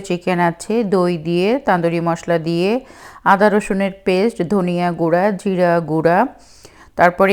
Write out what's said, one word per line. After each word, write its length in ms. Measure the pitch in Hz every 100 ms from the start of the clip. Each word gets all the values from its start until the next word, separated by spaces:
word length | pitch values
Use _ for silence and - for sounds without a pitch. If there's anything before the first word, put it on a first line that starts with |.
| 190
চিকেন 300 | 180 185 175 170
আছে, 240 | 165 - 226 202
দই 180 | 190 175 170 160
দিয়ে, 220 | 175 190 262 262
তান্দুরি 340 | 185 170 170 170
মশলা 280 | 165 - 170 160
দিয়ে, 220 | 170 185 247 254 - - - -
আদা 140 | 190 208
রসুনের 440 | 208 - 196 196 196
পেস্ট, 340 | - 185 220 233 170
ধনিয়া 360 | 208 180 175 175 165
গুঁড়া, 240 | 165 175 202 185
জিরা 320 | 202 185 175 170 156
গুঁড়া, 280 | 160 170 180 262 - - - - - - -
তারপরে 340 | 175 175 196